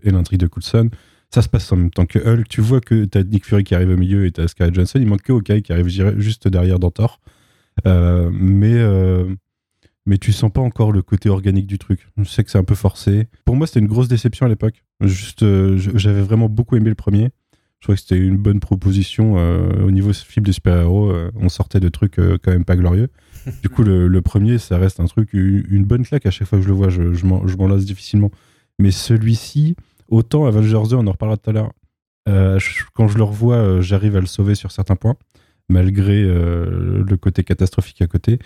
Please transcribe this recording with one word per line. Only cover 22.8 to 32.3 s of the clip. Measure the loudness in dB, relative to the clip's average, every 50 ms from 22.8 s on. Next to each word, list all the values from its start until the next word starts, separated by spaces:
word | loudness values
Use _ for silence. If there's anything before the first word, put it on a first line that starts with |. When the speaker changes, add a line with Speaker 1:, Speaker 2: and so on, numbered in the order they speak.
| 2 2 2 0 0 -2 -6 _ _ _ -20 -16 -16
Speaker 2:
<laughs> | -16 -12 -8
Speaker 1:
Du | -8 -4
coup, | 0 0 2
le, | 2 4 4 4
le | 2 2 2
premier, | 0 0 0 0 2 2 0
ça | -2 -2 -2 -2 0
reste | 0 0 0 -2
un | -4
truc, | -2 0 -2 -2 0 -2
u-, | 0 0 2 0 0 0 0
une | 0 0 0
bonne | 0 0 -2 -2
claque. | -2 -4 -2 -2
À | -2
chaque | -4 -4 -4
fois | 0 0
que | 0 2
je | 2
le | 2
vois, | 2 2 0
je, | 0 0 0 0 0
je | 0 0
m'en, | 0 0 0 0
je | -2 -2
m'en | 0 0
lasse | 0 2 0 0
difficilement. | -2 -6 -12 -6 -2 0 0 0 0 -2 _ _ _ _ _ _ _ _ 0
Mais | 2 2
celui-ci, | 2 0 0 0 0 0 2 0 -2 -2 -4 -6 -2 -2 0 0 -2 -6 -10 _ _ _ _
autant | _ 0 0 0 0 0 0 0
Avengers | 2 2 2 2 2 0 0 0 0
deux, | 0
on | 0 0
en | -2
reparlera | -4 -4 -4 -4 -4
tout | -4 -4 -4
à | -4
l'heure, | -4 -4 -6 -10 _ _ _ _ _ _ _ _ _ _
euh, | 0